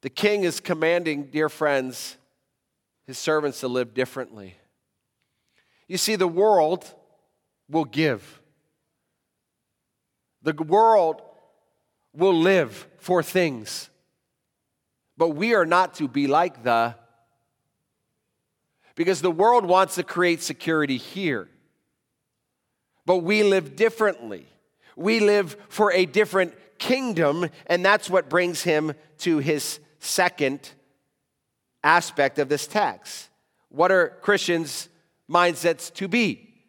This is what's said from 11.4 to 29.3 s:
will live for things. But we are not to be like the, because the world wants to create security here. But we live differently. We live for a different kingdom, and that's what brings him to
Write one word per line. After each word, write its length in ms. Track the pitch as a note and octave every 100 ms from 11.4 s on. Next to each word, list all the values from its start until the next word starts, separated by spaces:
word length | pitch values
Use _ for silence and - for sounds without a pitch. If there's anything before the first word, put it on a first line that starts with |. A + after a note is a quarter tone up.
| _ _ _ _ _ _ _
will 220 | C#3+ F#3+
live 540 | E3+ E3+ F#3+ C3 G#2 - _
for 240 | - F3+
things. 680 | D3+ F#3 E3+ B2 G#2+ - - _ _ _ _ _ _ _ _ _ _ _ _ _
But 120 | E3
we 260 | D3 A3
are 100 | A3
not 300 | E3 F3 F#3
to 140 | - D3
be 180 | B2+ C#3
like 380 | D3 F3+ -
the, 320 | A#2+ A#2 A#2 A#2 _ _ _ _ _ _ _ _ _ _ _ _ _ _ _ _ _ _ _ -
because 260 | E3+ F3
the 80 | F3
world 340 | D#3+ G#3+ A#3+
wants 300 | F#3 F#3 F#3+
to 80 | -
create 400 | F3 F3 F3 E3
security 540 | - D3+ - D#3+ C#3+ B2+
here. 520 | - F#3+ F#3 A#2+ F2 _ _ _ _ _ _ _ _ _ _ _ _ _ _ _ -
But 120 | F#3
we 260 | E3+ G#3+
live 320 | G#3 F#3+ D3+ C#3
differently. 720 | A3 A3+ G#3+ D#3+ A#2 F#2+ C2 _ _ _ _ -
We 240 | F3 A3+
live 360 | G#3 G#3 F3 C3+ -
for 240 | - -
a 120 | F3+
different 500 | F#3 F#3+ G#3+ F#3+ F3 - _ _
kingdom, 720 | - B3+ C4 F3 D3+ D#3+ E3+ - -
and 160 | F3
that's 260 | F#3 G#3 -
what 180 | F#3 C#3+
brings 340 | E3 F3+ E3
him 320 | F3 D3+ D#3 C#3+ _ _
to 200 | F3+